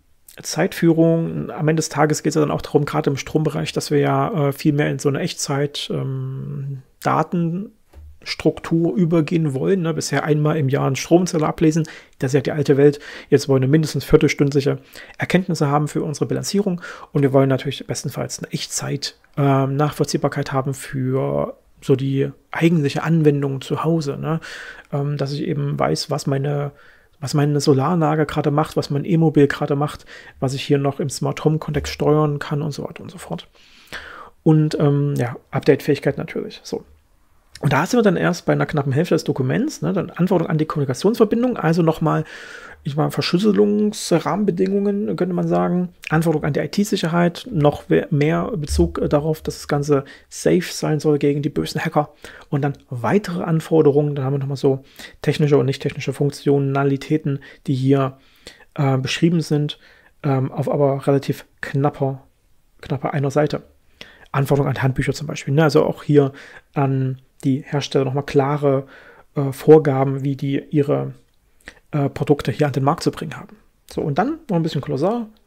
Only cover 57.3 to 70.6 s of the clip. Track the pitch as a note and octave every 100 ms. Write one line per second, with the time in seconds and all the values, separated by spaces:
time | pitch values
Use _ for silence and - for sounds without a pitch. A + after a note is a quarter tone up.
57.3 | C#3 - - - C3 C3 C#3 C3 - _
58.3 | _ - - - - C3+ C3 C3 - E3+
59.3 | E3+ D3+ D3 D3 - - _ _ _ C#3+
60.3 | C3+ C3+ - C3 C#3+ C#3 C#3 C#3+ C#3 -
61.3 | - - _ - C#3 C#3+ - C3+ C3+ -
62.3 | _ _ _ _ _ - C3 - D3+ C#3
63.3 | D3 D3+ C#3+ - _ _ _ - - -
64.3 | C#3 C#3 C#3+ C#3+ A#2+ C3 B2+ C#3 - D3
65.3 | - - C#3+ D#3 D3+ - - - C#3+ C3+
66.3 | - - - _ D3+ C3+ C3+ C3 C3 _
67.3 | _ C#3+ C3 - C#3+ - C#3 C3+ C#3 -
68.3 | C#3+ C3+ D3 C#3+ C3+ C3+ - - - _
69.3 | D3 C#3 B2+ - D#3 D3+ C3 C3+ C3+ C#3
70.3 | C3+ C#3 C3+